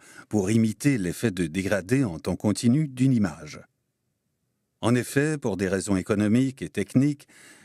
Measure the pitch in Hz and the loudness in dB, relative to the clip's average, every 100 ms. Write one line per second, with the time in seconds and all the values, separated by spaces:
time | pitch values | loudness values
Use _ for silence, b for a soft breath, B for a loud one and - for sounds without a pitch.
0 | B B B 104 95 113 110 107 147 131 | B B B -2 2 2 2 0 0 0
1 | 90 78 120 90 82 85 95 101 87 127 | -2 -2 -4 -2 -4 -2 -2 -2 0 0
2 | 127 80 - 90 113 101 120 131 156 123 | 0 -4 -6 -2 -2 0 2 2 0 0
3 | 131 123 95 76 78 73 - _ _ _ | 2 4 2 -2 -14 -18 -20 _ _ _
4 | _ _ _ _ _ _ _ _ 107 123 | _ _ _ _ _ _ _ _ 0 0
5 | 113 139 147 156 131 92 95 95 90 95 | 0 0 0 -2 -4 -2 0 0 0 -2
6 | 87 104 104 117 135 131 82 - 95 127 | 0 0 2 2 0 -4 -10 -6 -2 0
7 | 143 143 - B B B | 0 -2 -12 B B B